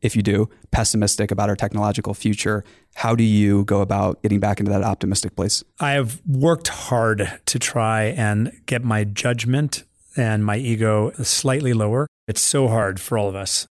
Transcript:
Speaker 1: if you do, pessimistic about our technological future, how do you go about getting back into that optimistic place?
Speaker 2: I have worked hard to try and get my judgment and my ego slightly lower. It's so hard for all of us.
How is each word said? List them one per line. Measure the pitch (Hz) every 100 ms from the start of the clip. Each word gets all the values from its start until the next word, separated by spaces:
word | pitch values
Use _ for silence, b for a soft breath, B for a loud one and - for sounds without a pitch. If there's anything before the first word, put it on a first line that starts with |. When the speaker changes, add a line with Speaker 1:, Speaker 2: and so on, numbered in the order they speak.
Speaker 1:
if | 117 -
you |
do, | 101 101 107 b b
pessimistic | - 110 110 104 - 104
about | 98 104
our | 98
technological | 104 107 104 101 101
future, | 101 110 104 107 107 - b b -
how | 113
do | 117
you | 113 104 104 101
go | 101 101
about | 95 101 98 -
getting | 104 104
back | 104 101
into | 101
that | 98
optimistic | 104 95 95 98 98 -
place? | 98 - - -
Speaker 2:
I | 147
have | 139 120 131 -
worked | 135 156 165 -
hard | - - 123 113 107 101 - -
to | 120
try | - 123 110 110 107
and | 151 107 104 113 - -
get | 123
my | 123 107
judgment | 104 101 123 120 117 131 147 - - _ _ -
and | 117 107
my | 104 104
ego | 131 110 110 107 110 -
slightly | 107 - 135 131 135
lower. | 113 104 120 147 _ -
It's | 104
so | - 143 127
hard | 110 101 95
for | - 117
all | 101
of |
us. | 95 95 - -